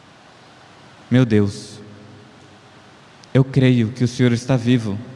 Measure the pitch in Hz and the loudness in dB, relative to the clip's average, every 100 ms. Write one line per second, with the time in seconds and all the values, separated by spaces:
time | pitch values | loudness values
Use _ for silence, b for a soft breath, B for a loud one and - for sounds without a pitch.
0 | - - - - - - - - - - | -20 -20 -20 -20 -20 -20 -20 -20 -20 -16
1 | - 123 120 107 101 - - - - - | 0 2 4 2 0 -4 -16 -20 -20 -20
2 | - - - - - - - - - - | -20 -20 -20 -20 -20 -20 -20 -20 -20 -20
3 | - - - 127 135 135 127 123 107 127 | -20 -20 -2 0 0 2 2 2 0 -2
4 | 120 - 123 117 - 131 117 123 110 104 | -4 0 0 0 -2 -2 0 0 -2 -8
5 | - | -10